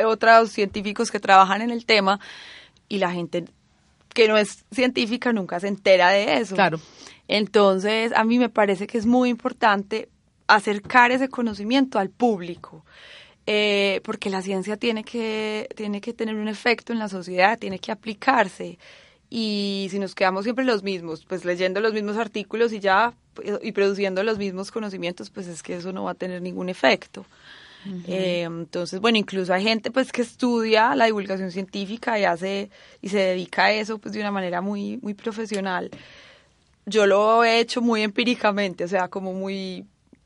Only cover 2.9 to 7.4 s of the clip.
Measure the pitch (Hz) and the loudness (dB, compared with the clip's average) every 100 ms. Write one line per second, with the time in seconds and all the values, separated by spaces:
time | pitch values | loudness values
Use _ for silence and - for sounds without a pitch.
2.9 | 208 185 175 170 175 170 _ _ _ _ | -4 -2 -2 -6 -6 -8 _ _ _ _
3.9 | _ - - 220 214 208 - _ 208 254 | _ -6 2 4 4 2 -4 _ -2 0
4.9 | 262 240 247 247 226 180 175 196 202 - | 0 -2 -2 0 -2 -2 -6 -4 0 4
5.9 | 185 175 196 208 269 214 190 185 160 - | 6 6 4 2 0 0 2 2 0 -8
6.9 | - - - - 202 | -20 -20 -18 -4 -2